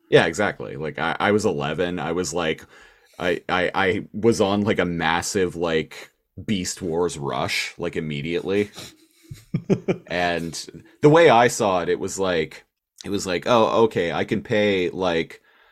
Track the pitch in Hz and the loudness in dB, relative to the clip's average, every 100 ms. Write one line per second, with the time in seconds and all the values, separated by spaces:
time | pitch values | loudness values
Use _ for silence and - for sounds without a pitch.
0 | _ 143 90 82 101 76 50 64 78 71 | _ 4 4 0 -2 -4 -10 -8 -8 -4
1 | 82 - 101 104 101 73 71 80 87 87 | -4 0 2 2 2 0 -2 -2 -2 -2
2 | 76 85 85 85 82 80 - - - _ | -4 -4 -4 -2 -2 -4 -8 -20 -20 _
3 | _ - 90 85 - 90 87 90 95 92 | _ -6 -2 -2 -2 -2 0 0 0 -2
4 | - 107 113 110 98 104 104 95 90 85 | -6 0 2 2 2 2 0 0 0 0
5 | 80 85 - 101 90 82 85 80 73 - | 0 0 -2 -2 -2 -2 -2 0 -2 -10
6 | - _ _ - 87 98 92 - 92 82 | -20 _ _ -14 -6 -4 -4 -6 -4 -2
7 | 87 80 69 64 87 - - - 85 87 | -2 -2 -6 -4 -2 -4 -6 -8 -6 -6
8 | 78 73 78 85 85 101 104 - - - | -6 -6 -4 -4 -2 -2 -2 -6 -20 -20
9 | _ _ - - _ - - 196 - 165 | _ _ -20 -20 _ -8 -2 -2 -2 -6
10 | - 87 87 85 82 - - 78 - _ | -6 -2 -2 -2 -6 -10 -14 -18 -20 _
11 | 147 160 165 117 123 - 107 92 85 87 | 6 8 8 8 6 4 0 0 0 -2
12 | 92 92 95 85 78 - _ _ _ _ | -4 -2 0 0 -2 -8 _ _ _ _
13 | - 98 90 87 - 110 101 107 113 110 | -6 -6 -2 -4 2 4 4 4 4 2
14 | 85 78 98 107 - 107 104 98 87 - | -2 -2 -2 -4 -2 0 2 2 0 -2
15 | 92 82 82 - _ _ _ | -2 0 -4 -10 _ _ _